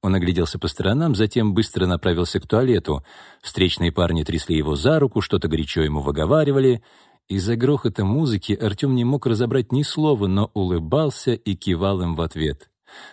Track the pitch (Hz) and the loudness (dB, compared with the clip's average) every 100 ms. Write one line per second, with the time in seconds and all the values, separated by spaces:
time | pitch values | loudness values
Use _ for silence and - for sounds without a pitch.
0 | 98 95 87 87 82 - 80 - 95 131 | 0 2 2 0 0 -2 -6 -2 0 2
1 | 165 101 107 123 107 95 110 - 90 87 | 2 2 2 2 2 2 0 0 0 0
2 | 95 85 87 92 - 110 127 104 - 69 | 0 0 0 -2 0 2 4 2 0 -4
3 | - - - - - - 92 - 87 82 | -6 -20 -20 -16 -8 0 0 2 0 2
4 | 85 82 76 82 - 80 76 71 120 160 | 0 0 -2 -4 -2 -2 0 0 2 2
5 | 139 107 - 90 78 80 76 85 76 76 | 2 0 -2 -2 -2 -2 -2 -2 -2 0
6 | 69 73 78 151 143 135 131 117 - _ | -2 -2 2 2 2 4 4 2 -4 _
7 | _ _ - 95 92 117 127 143 113 - | _ _ -6 -4 -2 0 2 2 0 -2
8 | 98 131 151 104 - 101 110 101 139 127 | 0 0 0 -2 -2 -2 -2 -2 0 0
9 | 120 139 127 110 120 131 113 135 147 - | 0 0 0 0 0 0 0 -2 -2 0
10 | 151 123 101 95 - 104 90 87 80 139 | 0 2 2 0 0 -2 -2 -2 0 0
11 | 151 - - 117 - 92 - 85 98 95 | 0 -2 -2 -2 -2 -4 -2 0 0 0
12 | 87 82 80 78 76 69 - _ _ - | -2 -2 -4 -2 -4 -4 -12 _ _ -20
13 | - | -20